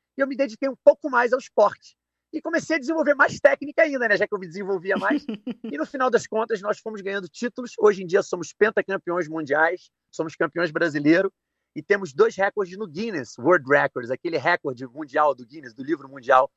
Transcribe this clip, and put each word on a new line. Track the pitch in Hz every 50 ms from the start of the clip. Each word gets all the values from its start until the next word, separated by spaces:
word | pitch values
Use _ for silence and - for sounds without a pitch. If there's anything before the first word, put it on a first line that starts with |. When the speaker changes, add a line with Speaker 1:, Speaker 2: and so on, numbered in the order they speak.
| _ _ _
Speaker 1:
E | - 277
eu |
me | 262 277
dediquei | 220 269 226 220 - 277 269
um | 247 - -
pouco | 285 285 - - 294
mais | 254 240 247 233 208
ao | 277
esporte. | - - _ - 208 196 - - - - _ _ _ _ _ _ _ _ -
E | 302 -
comecei | 320 330 330 - - 320
a | 330
desenvolver | 247 262 320 320 294 285 294
mais | 262 285 - - 320
técnica | - 277 277 - 277 294 - - 330
ainda, | 311 277 262 240
né? | 220 208
Já | 175 208
que | 202 208
eu | 190
me | 190
desenvolvia | 170 156 196 202 185 196 180 165 190 190
mais. | - 190 202 294 285 -
Speaker 2:
<laughs> | - 214 208 - 254 - - - 226 285
Speaker 1:
E | 294
no | 311
final | - - 269 254 254
das | 220 226 -
contas, | - - 220 226 226 233 185
nós | 196 208 214 -
fomos | - 220 220 202
ganhando | 185 196 196 202 185 165
títulos. | - - 233 240 - - 247 226 - -
Hoje | - 208 196 185 190
em |
dia | 165 170 - -
somos | - - 175 160 - -
pentacampeões | - 208 220 214 208 190 - 196 185 - 175 170 180 170 151
mundiais, | 160 160 156 131 143 151 160 170 185 175 - _ _ _ _ _
somos | - - 160 160 -
campeões | - 170 160 - 170 175 170
brasileiros. | 156 165 170 165 143 151 143 151 165 175 190 190 - _ _ _ _ _ _ _ -
E | 151 147
temos | - 202 202 190 156 127
dois | 147 220 233 -
recordes | - 190 202 - 214 196 175 180
no | 196 220
Guinness | 175 139 165 226 233 196 151 123 - - -
World | 120 156 180 170 131 127
Records, | 143 143 143 135 - 135 120 117
aquele | 131 - - 170 165
recorde | 147 127 170 175 170 - 147 127 117 131
mundial | 123 117 151 156 135 127 151 151 147 135
do | 123 123
Guinness, | 107 135 160 139 123 110
do | 117 127
livro | 139 165 143 139 135
mundial. | 135 139 117 123 131 131 131 - _